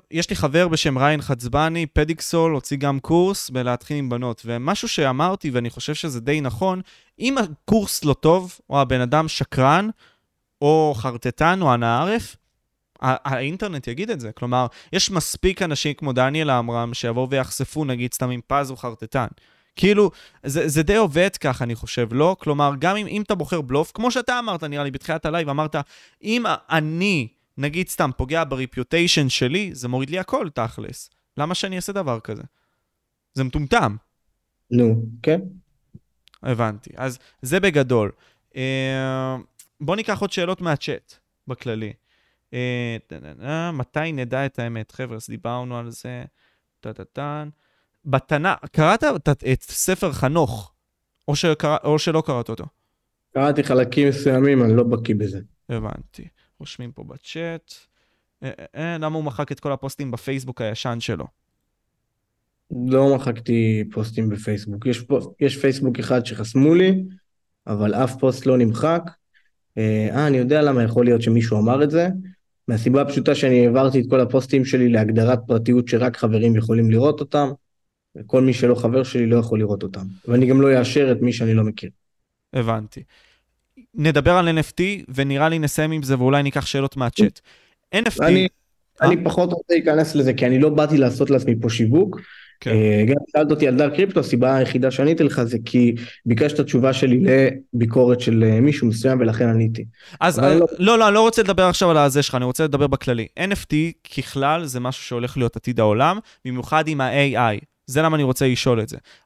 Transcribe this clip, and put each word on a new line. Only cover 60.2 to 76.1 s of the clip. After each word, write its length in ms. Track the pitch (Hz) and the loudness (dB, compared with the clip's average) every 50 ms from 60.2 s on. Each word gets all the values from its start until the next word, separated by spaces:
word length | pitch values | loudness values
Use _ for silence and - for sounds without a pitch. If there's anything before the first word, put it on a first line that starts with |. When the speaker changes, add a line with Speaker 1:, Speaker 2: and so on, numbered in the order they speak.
| - - 139 135 127 127 123 - | -8 -8 -8 -8 -8 -10 -10 -8
Speaker 1:
הישן 400 | 120 107 107 - - 131 117 117 | -6 -6 -6 -6 -6 -6 -6 -6
שלו? 260 | 113 - 110 80 67 - _ _ _ _ _ _ _ _ _ _ _ _ _ _ _ _ _ _ _ _ _ _ _ _ _ _ _ - | -6 -6 -6 -6 -8 -12 _ _ _ _ _ _ _ _ _ _ _ _ _ _ _ _ _ _ _ _ _ _ _ _ _ _ _ -14
Speaker 2:
לא 440 | - 123 123 127 131 131 139 139 139 | -10 -6 -4 0 2 4 4 4 4
מחקתי 720 | 127 - 131 117 113 113 - 117 117 113 110 110 107 107 - - | 2 0 -4 -6 -4 -2 0 0 2 2 2 2 0 -2 -4 -6
פוסטים 360 | 107 110 - - 117 113 107 | -6 -6 -6 -4 -2 -2 -2
בפייסבוק. 580 | 104 101 - 107 107 101 - 104 104 107 - | -2 -4 -4 -6 -6 -6 -6 -8 -10 -6 -4
יש 140 | 135 120 - | -4 -4 -4
פוס-, 280 | - - 143 120 - - - - | -4 -2 -2 -2 -2 -4 -6 -2
יש 160 | 147 135 - | -2 -2 0
פייסבוק 420 | - - 139 131 135 139 131 120 - | 0 0 0 0 0 -2 -4 -2 -4
אחד 280 | 113 - 127 123 113 | -4 -2 -2 -2 -2
שחסמו 480 | - 117 110 107 113 - 131 135 151 165 | -4 -8 -10 -8 -2 0 2 4 6 6
לי, 300 | 175 185 185 190 190 190 190 - - _ _ _ _ _ _ _ _ - | 6 6 4 2 0 -2 -6 -12 -18 _ _ _ _ _ _ _ _ -10
אבל 280 | - 107 104 107 107 - | -6 -4 0 0 0 2
אף 200 | 120 131 120 113 - | 0 0 -2 -2 0
פוסט 260 | - 131 127 - - | 0 0 0 0 0
לא 120 | 135 127 127 | 2 2 4
נמחק. 440 | 120 110 110 113 - 156 170 175 175 170 - _ _ _ _ _ _ _ _ _ _ _ - 110 | 4 2 0 0 0 0 0 0 -2 -6 -16 _ _ _ _ _ _ _ _ _ _ _ -6 -4
אה, 300 | 110 107 107 107 107 107 | -2 0 0 0 -2 -2
אה, 160 | - 135 151 | 0 0 0
אני 120 | 147 139 131 | 2 2 2
יודע 240 | 123 123 147 151 151 | 2 2 2 2 2
למה 200 | 147 135 123 113 | 2 2 2 2
יכול 220 | 110 113 123 123 | 2 2 2 4
להיות 180 | 120 120 113 117 | 4 4 2 2
שמישהו 360 | 117 113 117 113 113 110 104 | 2 2 2 2 2 0 2
אמר 260 | 107 113 123 139 151 | 2 2 2 2 2
את 60 | 143 | 2
זה. 180 | 151 165 170 185 185 185 190 - - _ _ _ _ _ _ - | 2 2 0 0 -2 -4 -8 -14 -18 _ _ _ _ _ _ -4
מהסיבה 340 | 117 110 117 123 127 139 139 | -2 -2 0 2 2 2 2
הפשוטה 320 | 139 - 127 - - 143 | 0 -2 -2 0 0 0
שאני 320 | - - 131 127 123 120 | 2 2 4 4 6 6
העברתי 340 | 120 117 131 135 131 135 135 | 6 4 4 2 4 2 2
את 40 | 117 - | 0 2
כל 100 | 139 127 | 2 2
הפוסטים 440 | 123 120 - 135 131 - - 135 127 | 2 2 2 0 0 2 0 0 0
שלי 240 | - - 127 123 123 | 2 2 2 4 4
להגדרת 500 | 117 110 107 107 107 113 113 120 127 113 - | 4 2 2 2 2 2 2 2 2 0 0
פרטיות 420 | - 123 113 117 120 123 123 123 123 | 0 0 0 2 2 2 2 2 2
שרק 280 | 123 113 123 127 | 0 0 0 0